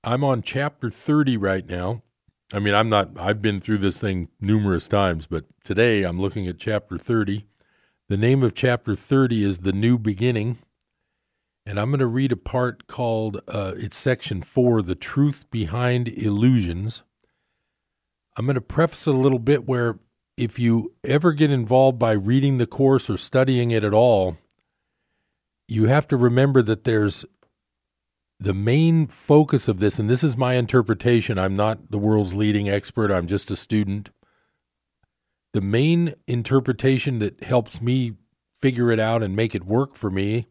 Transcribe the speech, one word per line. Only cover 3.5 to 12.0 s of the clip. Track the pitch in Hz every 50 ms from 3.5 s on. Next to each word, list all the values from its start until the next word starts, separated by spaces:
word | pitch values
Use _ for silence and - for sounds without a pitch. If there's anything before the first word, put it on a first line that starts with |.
| 101 95
through | - - 110 101
this | 95 98 90 -
thing | - 104 95 90 82 - _ _
numerous | 104 98 107 107 104 101 90 80 - -
times, | - 101 98 92 85 80 76
but | _ 87 80 - _ _ _ _
today | - 101 98 117 120 110 101
I'm | 95 87 85 90
looking | 95 98 - 107 95
at | 90 87 -
chapter | - 117 107 104 - _ 95 85
thirty. | - - 120 113 104 98 101 104 104 _ _ _ _ _ _ _ _ _ _ _ _ _
The | 101 98
name | 107 120 135 139
of | 127 113 -
chapter | - - 127 120 120 _ - 104
thirty | - - - 139 135 135 123 120 110
is | 101 101 95 87
The | 90 98
New | 95 98 107 120 123
Beginning. | 120 107 107 101 92 117 127 120 110 104 117 120 - _ _ _ _ _ _ _ _ _ _ _ _ _ _ _ _ _ _ _ _ _
And | 104 101 104
I'm | 104 127
gonna | 143 135